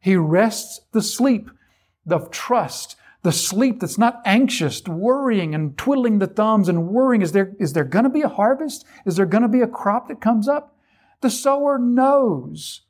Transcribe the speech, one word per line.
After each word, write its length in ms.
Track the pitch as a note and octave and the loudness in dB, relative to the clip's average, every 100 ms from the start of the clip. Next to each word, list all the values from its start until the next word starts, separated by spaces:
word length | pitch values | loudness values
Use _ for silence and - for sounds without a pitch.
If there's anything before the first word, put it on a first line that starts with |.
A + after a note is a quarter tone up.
He 160 | F#3+ F#3+ | 2 2
rests 640 | D#3 E3+ A3 G#3 - - _ | 2 2 2 -2 -12 -18 _
the 100 | A3 | -4
sleep, 480 | G#3 - C4 A#3 - _ _ _ _ _ | -4 0 2 2 -2 _ _ _ _ _
the 140 | - E3 E3+ | -4 -4 -4
trust, 680 | - - A#3+ D#3 - - - _ _ | -12 -2 -2 -2 -8 -14 -18 _ _
the 100 | F3+ | -2
sleep 480 | - - F#3+ C4 A3+ | -2 -2 0 0 0
that's 180 | E3+ - | -6 0
not 240 | A#3 A#3+ | 0 0
anxious, 580 | G#3+ G#3 C4+ - A3+ G#3+ - | 0 2 2 0 -4 -4 -10
worrying 680 | E3 G#3+ C4 C4+ G#3+ E3 | -4 0 0 0 0 -2
and 220 | D#3 D#3 C#3 | -4 -4 -4
twiddling 400 | - C#4 A#3+ G#3 | -2 0 2 2
the 80 | F#3+ | 0
thumbs 420 | - G#3+ A3 F3+ | 0 0 2 2
and 200 | E3+ E3+ | 0 0
worrying, 340 | A3 C4 A#3+ | 0 2 2
"Is 100 | F3 | 2
there, 220 | F#3 F#3+ G3 | 0 -2 -2
is 140 | G3 | -2
there 100 | D3+ | -2
gonna 260 | C#3 F3 C4 | 0 2 2
be 120 | D4+ | 0
a 60 | D4+ | -2
harvest? 560 | - G#3 C4+ D#4 - - - | 0 0 0 -4 -10 -18 -8
Is 120 | - E3+ | -4 0
there 100 | F#3+ | 2
gonna 220 | G#3 A#3+ | 2 2
be 120 | B3 | 2
a 80 | A#3+ | 0
crop 400 | - G3+ G#3+ - | -2 -2 -2 -4
that 120 | D4 | -4
comes 280 | G#3+ A#3 G#3+ | 0 0 0
up?" 280 | D4 - _ _ _ _ _ | -2 -4 _ _ _ _ _
The 100 | C4 | -2
sower 480 | A3 C#4 C#4 C#4+ C4+ | 0 0 0 2 0
knows. 1040 | B3 A#3+ C4 C#4 B3+ D3+ C3+ D#3 - - _ | 2 2 4 4 2 -2 -6 -14 -16 -18 _